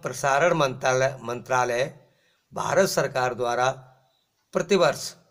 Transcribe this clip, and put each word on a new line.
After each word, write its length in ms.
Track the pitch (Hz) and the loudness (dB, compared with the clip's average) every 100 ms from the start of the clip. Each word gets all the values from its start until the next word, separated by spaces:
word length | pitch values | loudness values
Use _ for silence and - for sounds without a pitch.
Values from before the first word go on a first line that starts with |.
प्रसारण 540 | 139 127 143 143 170 | -10 -2 0 2 2
मंत्रालय, 640 | 165 135 127 131 131 135 135 | 2 0 0 0 2 0 -2
मंत्रालय 640 | 117 123 123 127 123 120 143 - _ _ _ _ _ | -8 -8 -2 0 0 0 -2 -6 _ _ _ _ _
भारत 360 | 107 104 151 190 | -8 0 2 2
सरकार 460 | - 135 131 127 | 0 -2 0 -2
द्वारा 360 | 104 120 120 127 135 - _ _ _ _ _ _ | -2 -2 0 0 -2 -14 _ _ _ _ _ _
प्रतिवर्ष 600 | 180 170 196 156 - - - _ | -4 0 2 2 0 -10 -16 _